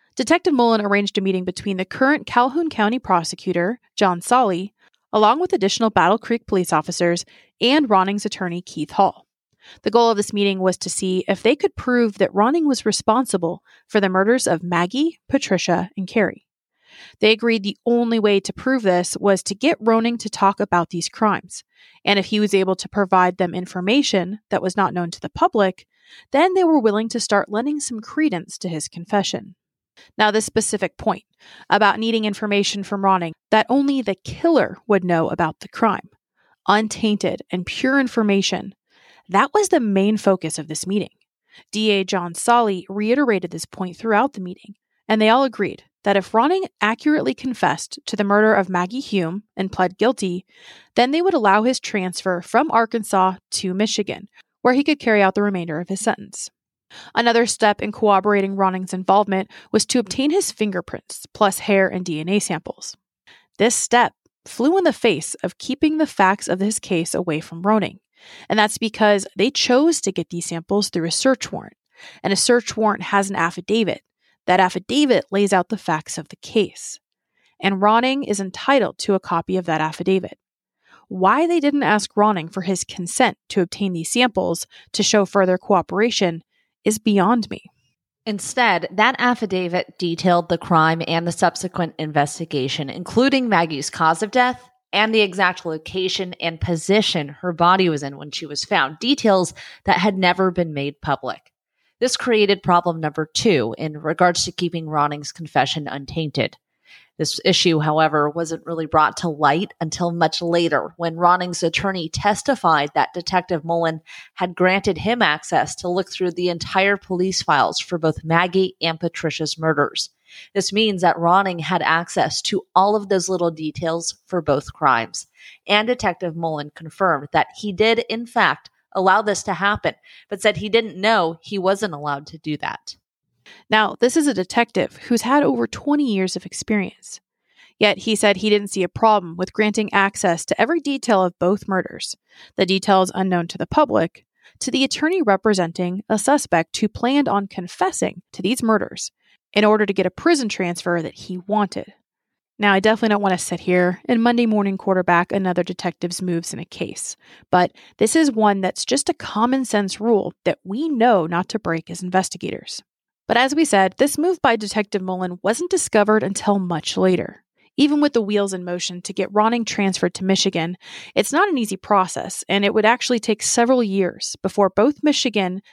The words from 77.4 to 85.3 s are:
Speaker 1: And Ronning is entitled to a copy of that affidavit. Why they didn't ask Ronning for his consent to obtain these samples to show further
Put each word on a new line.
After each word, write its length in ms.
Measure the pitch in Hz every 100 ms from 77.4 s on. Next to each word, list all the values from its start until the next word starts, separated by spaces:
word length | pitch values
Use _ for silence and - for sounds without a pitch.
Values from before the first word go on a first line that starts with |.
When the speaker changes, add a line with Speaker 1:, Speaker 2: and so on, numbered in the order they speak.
| _ _
Speaker 1:
And 220 | 190 196
Ronning 420 | 208 226 254 269 277
is 140 | 202
entitled 580 | 190 - - 277 196 -
to 140 | -
a 60 | 190
copy 380 | - 170 - 185
of 80 | 170
that 160 | 160
affidavit. 560 | 156 - 175 190 135 - _ _ _ _ _ _ -
Why 380 | 185 185 247 339
they 120 | 349
didn't 240 | 285 285
ask 300 | 262 208 196
Ronning 360 | - 214 196 160
for 120 | -
his 240 | 180 185 -
consent 520 | - 175 - 240 - -
to 100 | -
obtain 320 | 175 - 202
these 180 | 175 165
samples 560 | 240 247 196 180 165 - - -
to 100 | -
show 220 | 202 214
further 320 | 190